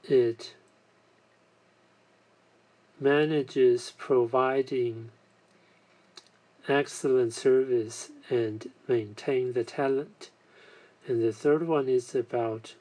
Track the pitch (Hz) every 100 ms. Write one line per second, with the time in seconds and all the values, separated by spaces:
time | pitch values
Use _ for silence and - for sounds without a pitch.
0 | - 131 117 117 - - _ _ _ _
1 | _ _ _ _ _ _ _ _ _ _
2 | _ _ _ _ _ _ _ _ _ _
3 | 139 147 151 156 131 135 127 120 - -
4 | - 127 117 127 131 135 131 135 120 113
5 | 113 _ _ _ _ _ _ _ _ _
6 | _ - _ _ _ _ - 139 139 -
7 | 143 127 120 113 135 131 131 123 110 -
8 | - - - 123 113 107 - _ - 120
9 | 104 107 - 131 127 123 113 - 135 135
10 | 156 - - _ _ _ - - - _
11 | - 120 113 110 147 151 165 151 131 127
12 | - 131 117 123 113 110 - -